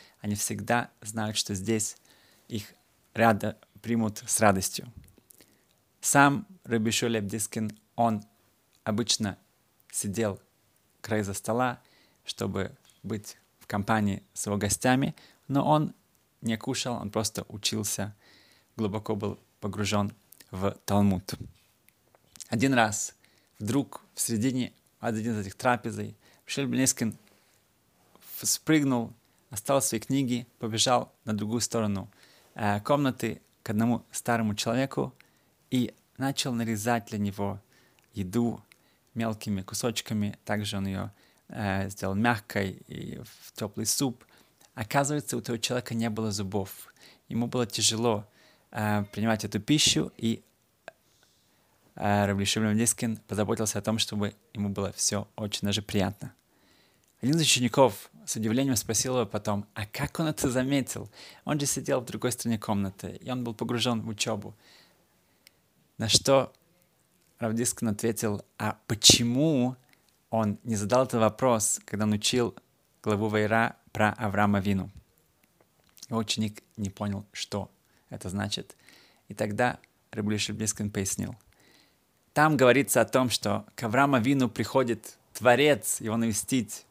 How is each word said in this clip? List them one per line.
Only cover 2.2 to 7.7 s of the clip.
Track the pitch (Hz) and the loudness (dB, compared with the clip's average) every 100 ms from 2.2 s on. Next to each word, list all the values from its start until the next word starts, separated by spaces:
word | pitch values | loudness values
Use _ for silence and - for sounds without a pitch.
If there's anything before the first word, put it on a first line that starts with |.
| _ _ - | _ _ -10
их | 110 - - _ _ _ | -10 -10 -18 _ _ _
рада-, | 110 113 104 104 - _ - | 4 4 4 0 -6 _ -14
примут | 113 117 110 104 - | -4 -2 -2 -4 -4
с | - | 4
радостью. | 110 95 - - - - - _ - - _ _ _ _ _ _ | 6 4 0 -6 -12 -18 -20 _ -20 -20 _ _ _ _ _ _
Сам | - 139 143 143 - - | 4 6 6 4 -4 -16
Раби | - 117 110 | -2 0 2
Йешуа | 110 120 | 0 0
лейб | 113 101 | 0 -2
Дискин, | 110 107 117 107 | -4 -4 -4 -6